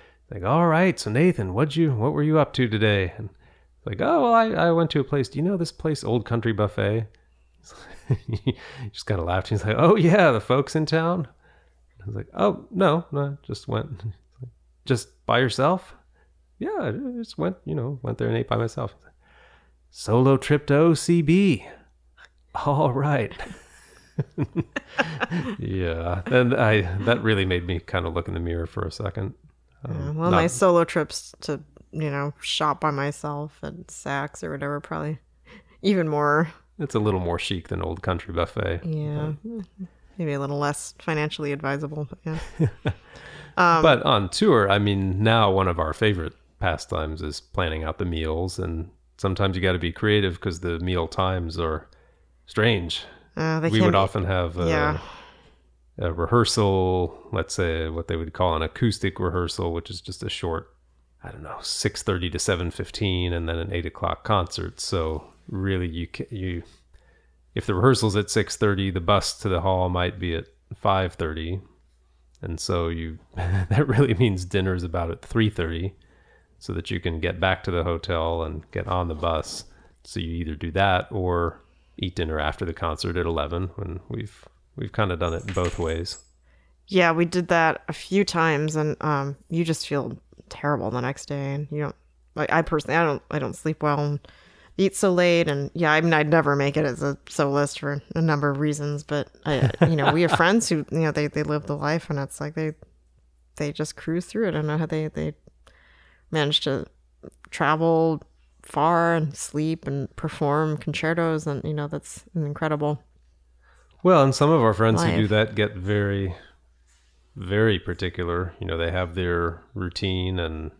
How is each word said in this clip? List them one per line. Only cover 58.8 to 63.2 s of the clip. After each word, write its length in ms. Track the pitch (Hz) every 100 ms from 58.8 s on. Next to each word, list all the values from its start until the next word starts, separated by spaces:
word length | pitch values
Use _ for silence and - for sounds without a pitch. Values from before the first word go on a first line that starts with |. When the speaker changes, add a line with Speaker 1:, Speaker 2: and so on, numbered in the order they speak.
| 117 - 98 90
Speaker 1:
rehearsal, 540 | 90 90 85 - 87
which 160 | 85 -
is 100 | 92
just 240 | - 90
a 60 | -
short, 440 | - 87 82 - _ _ _ _ _
I 100 | -
don't 120 | -
know, 140 | 78 -
six 400 | - - 101 -
thirty 260 | - 90 90
to 100 | 85
seven 320 | - 90 87
fifteen, 640 | - - - 101 90